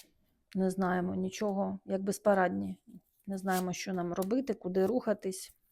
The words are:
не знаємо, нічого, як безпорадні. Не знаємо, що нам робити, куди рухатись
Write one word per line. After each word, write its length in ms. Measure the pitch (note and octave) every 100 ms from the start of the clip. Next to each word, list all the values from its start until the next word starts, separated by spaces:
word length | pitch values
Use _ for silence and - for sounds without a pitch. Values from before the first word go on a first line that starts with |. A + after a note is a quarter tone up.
| - _ _ _ _
не 160 | F#3 F#3+
знаємо, 440 | F#3 F#3 F3+ F3+
нічого, 640 | F#3+ F#3 - G#3+ G3 F#3+ F#3+
як 180 | - F#3+
безпорадні. 760 | G3 F#3+ G#3 G3 F3+ G3 G3 F#3 - - - _ -
Не 120 | G3
знаємо, 340 | F#3+ F#3 F#3
що 200 | F3 G3+
нам 200 | F#3 F3
робити, 420 | F3 F#3 B3+ C#4
куди 320 | G3+ F#3 F#3 F#3+
рухатись 680 | B3 A3+ G3+ F#3+ F#3 - - _